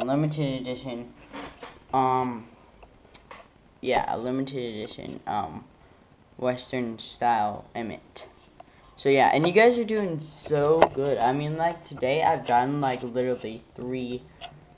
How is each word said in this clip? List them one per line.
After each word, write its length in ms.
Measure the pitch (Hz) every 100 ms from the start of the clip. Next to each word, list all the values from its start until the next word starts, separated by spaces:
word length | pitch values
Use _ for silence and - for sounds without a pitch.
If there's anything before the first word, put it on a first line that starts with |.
limited 560 | 123 139 156 147 139 131
edition, 540 | 127 123 135 120 120 - - - - - - - -
um, 540 | 131 131 131 127 117 113 - - - - - - - - - - _ _ _
yeah, 240 | - 117 -
a 60 | -
limited 400 | 120 131 135 139
edition, 640 | 120 107 117 - - - -
um, 340 | 104 82 - - - - - _ _ _ -
Western 640 | 123 127 - 127 117 110
style 640 | - - 120 113 104 101 -
Emmett. 540 | 120 113 80 - - - - - - - - -
So, 140 | - 139
yeah, 200 | 135 123
and 100 | 139
you 80 | 165
guys 240 | 185 233 240
are 60 |
doing 380 | 214 214 196 156
so 580 | 156 - - 147 147 160 160
good. 240 | 135 143 117
I 140 | 117
mean, 240 | 143 147 156
like, 260 | 165 170
today 400 | - 143 127 151
I've 240 | 156 156 123
gotten, 340 | 120 131 147
like, 220 | 139 123
literally 640 | 127 120 127 120 110 113 -
three 480 | - 123 127 123 123 - - - - -